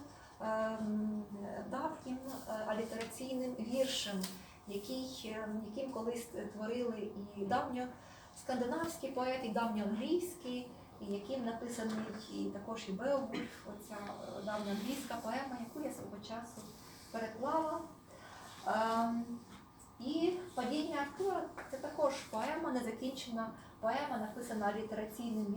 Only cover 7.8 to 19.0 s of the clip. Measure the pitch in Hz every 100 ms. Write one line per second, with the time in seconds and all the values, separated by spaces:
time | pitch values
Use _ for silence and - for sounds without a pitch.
7.8 | 254 - - - - - - 247 240 320
8.8 | 330 - 269 262 254 254 233 240 226 208
9.8 | 196 208 285 349 - - 254 247 247 -
10.8 | - - 202 202 226 262 226 226 240 233
11.8 | 220 214 214 202 - 202 196 196 - 226
12.8 | - 190 262 269 226 - - - - -
13.8 | - 208 202 - - 202 202 214 202 202
14.8 | 247 285 - 233 220 247 277 240 233 294
15.8 | 269 - 196 202 - 226 233 - 208 -
16.8 | - - - 226 220 226 277 320 320 330
17.8 | - - - - - - - - - 214
18.8 | 226 226